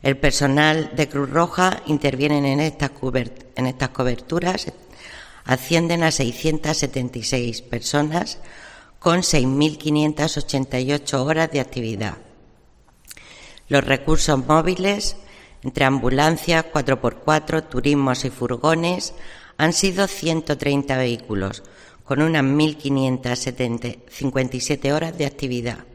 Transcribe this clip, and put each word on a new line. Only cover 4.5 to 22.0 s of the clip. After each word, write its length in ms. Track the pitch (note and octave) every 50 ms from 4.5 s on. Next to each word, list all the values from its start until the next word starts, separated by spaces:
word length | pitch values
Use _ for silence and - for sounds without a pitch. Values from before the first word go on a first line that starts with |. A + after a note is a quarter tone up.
| F#3 - - - - - - - - - - - - - - - - - -
ascienden 560 | - C3 C3 - - E3+ D#3+ E3+ E3 E3+ E3 E3+
a 80 | D#3+
seiscientas 680 | D#3 - C#3 A#2 A#2+ - - D#3+ D3+ - - D3+ D3
setenta 420 | - - C3+ - C3+ B2 B2 B2 B2
y 40 | A2
seis 400 | - - B2+ A#2+ A#2+ A2 - -
personas 760 | - - A#2 - - - D3 D3 D3+ D#3 F3 - - - - - - - - - - - - - - - -
con 240 | - F3+ E3 F3+ F3
seis 240 | - - D3+ B2
mil 320 | C3 C3+ C#3 D3+ D#3 D3+ D3+
quinientas 580 | - D#3 D3+ D3+ D3+ D3+ D3+ D3+ D3+ D#3 -
ochenta 420 | D#3 - - - C#3 C3+ - - B2+
y 140 | B2+ C3 C#3+
ocho 320 | D3 C#3+ - - C3+ C3
horas 260 | C#3+ D#3+ D#3+ D#3+ D#3 D#3+
de 80 | C#3+
actividad. 580 | B2+ - - B2+ A#2 A2 A2+ G2 G#2+ G2+ E2 - - - - - - - _ _ _ _ _ _ _ _ _ _ _ - - - - - - - - - - - - -
Los 140 | C3+ C#3+ C3
recursos 640 | - C3+ C3 - - D#3 D3+ - - D3+ C3+ B2+
móviles, 720 | C3+ D3+ D#3+ D#3+ F#3 F#3 F3 F#3 G3 G3+ G#3 - - - - - - - - - - - - -
entre 240 | C3 - - C#3
ambulancias, 800 | C3 C3+ C3+ A2+ B2 B2+ C3+ D3 D#3 E3 D#3 - - E3+ E3 D#3+ -
cuatro 300 | - D3+ C3 - C3+ -
por 200 | - A#2+ - -
cuatro, 440 | - - D#3 D#3 D3+ - E3 D#3+ D#3
turismos 600 | - - B2 A#2 C#3+ D3 C#3+ C#3 C3+ B2+ B2+ -
y 40 | C3
furgones, 840 | - - B2+ A#2+ B2+ A#2 - D3+ E3 E3 E3 E3+ F3+ F3+ - - - - - - - - - - -
han 160 | _ D#3 D#3+ E3+
sido 340 | - - G3 F3+ F#3 G3
ciento 520 | F#3 - - - E3 E3 D#3+ D#3 - D3 C3
treinta 400 | - C#3+ C#3+ C#3 C3+ C#3 C3 C3
vehículos, 640 | C3 A#2+ A#2+ A2+ - - G#2+ G2 F#2+ G2 G2+ - - - - - - - - -